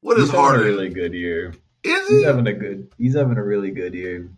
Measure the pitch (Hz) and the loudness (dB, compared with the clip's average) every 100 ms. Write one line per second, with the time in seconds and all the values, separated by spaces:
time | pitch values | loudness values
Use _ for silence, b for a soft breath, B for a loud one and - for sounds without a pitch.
0 | - 233 139 131 135 123 107 101 95 90 | 0 2 2 4 4 4 2 0 -4 -6
1 | 87 87 87 85 87 87 _ _ - 370 | -6 -6 -6 -4 -6 -12 _ _ -2 -2
2 | 392 427 156 131 117 98 101 98 - _ | 4 4 6 2 0 -2 -8 -10 -14 _
3 | 123 143 131 117 101 101 98 95 90 90 | 0 2 2 0 0 -2 -2 -6 -8 -8
4 | 90 90 87 | -8 -10 -12